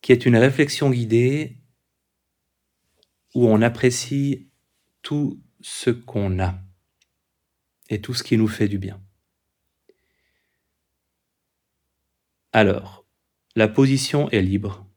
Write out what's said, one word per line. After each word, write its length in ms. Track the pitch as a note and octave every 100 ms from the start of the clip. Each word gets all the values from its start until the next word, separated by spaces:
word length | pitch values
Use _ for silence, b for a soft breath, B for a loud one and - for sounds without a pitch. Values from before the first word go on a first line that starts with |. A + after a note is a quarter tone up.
qui 100 | -
est 160 | B2 B2
une 100 | A#2
réflexion 540 | C3 C3+ D3 - C#3
guidée 640 | B2 A2 A#2 B2 D3 D3+ - _ _ _ _ _ _ _ _ _ _ _ _ _ _ _ _ _
où 140 | B2+ A#2+
on 160 | G#2+
apprécie 880 | A#2 A#2 B2+ B2 - C#3 C#3+ C3+ - _ _ _ _ _
tout 400 | - D3 C#3+ - _ _
ce 280 | - - -
qu'on 500 | A#2+ - G#2+ G2 F#2
a 160 | F#2 F#2 F#2+ _ _ _ _ _ _ _ _ _ _ _ _
et 100 | G#2
tout 140 | -
ce 100 | A#2+
qui 140 | - A2+
nous 100 | A2
fait 200 | - G#2
du 100 | G2
bien. 240 | F#2+ F#2+ - _ _ _ _ _ _ _ _ _ _ _ _ _ _ _ _ _ _ _ _ _ _ _ _ _ _ _ _ _ _ _ _ _ _
Alors, 520 | A#2 G2+ F2 F#2+ - _ _ _ _ _
la 120 | A2+ A2
position 600 | A2 C3+ C3+ - D3 C#3
est 100 | A2
libre. 440 | F#2+ G2+ G2+ - -